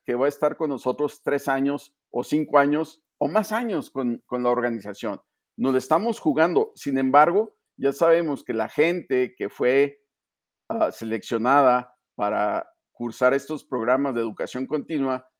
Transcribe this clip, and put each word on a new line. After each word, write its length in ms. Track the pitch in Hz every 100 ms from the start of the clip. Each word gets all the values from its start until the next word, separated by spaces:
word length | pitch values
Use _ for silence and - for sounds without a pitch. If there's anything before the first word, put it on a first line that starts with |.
que 120 | - 123
va 100 | 143
a 40 |
estar 260 | 143 151 -
con 140 | 156
nosotros 520 | 131 127 120 147 -
tres 240 | - 139 139
años 480 | 135 139 143 - _ _
o 140 | 120
cinco 340 | 123 151 151 147
años 420 | 143 151 156 - _ _
o 100 | 147
más 240 | 190 208
años 380 | 214 240 175 -
con, 300 | 135 123 117 _
con 160 | 123
la 80 | 123
organización, 680 | 123 120 113 101 101 110 98 _ _ _ -
nos 160 | 127
la 60 | 131
estamos 400 | 123 165 226 220
jugando. 540 | 160 131 170 156 -
Sin 240 | - 143 135
embargo, 580 | 131 139 156 185 226 - _ -
ya 160 | 135
sabemos 520 | 139 165 170 165 139
que 100 | -
la 140 | 113 110
gente 680 | - 165 175 - 131 127
que 140 | - -
fue, 520 | - 123 131 143 143 _ _ _ _ _ _ -
ah, 220 | 113 95
seleccionada 1040 | - 113 110 - 117 120 143 131 123 120 _ _
para 540 | - 104 104 104 104 - _ _
cursar 420 | - 117 - 127
estos 300 | 139 139 151
programas 500 | - 127 113 135 143
de 60 | 120
educación 460 | 113 95 80 127 131
continua 640 | 151 139 156 135 127 -